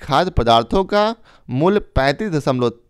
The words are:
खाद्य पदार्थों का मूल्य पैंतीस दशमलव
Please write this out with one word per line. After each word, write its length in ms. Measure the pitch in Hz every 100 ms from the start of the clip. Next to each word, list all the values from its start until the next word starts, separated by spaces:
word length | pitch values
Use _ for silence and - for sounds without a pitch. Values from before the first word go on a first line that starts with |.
खाद्य 280 | - 139 185
पदार्थों 520 | - 117 117 117 190
का 300 | 190 208 214 233 - _ -
मूल्य 320 | 127 170 208 - -
पैंतीस 340 | 135 139 220
दशमलव 380 | 156 139 127 120 117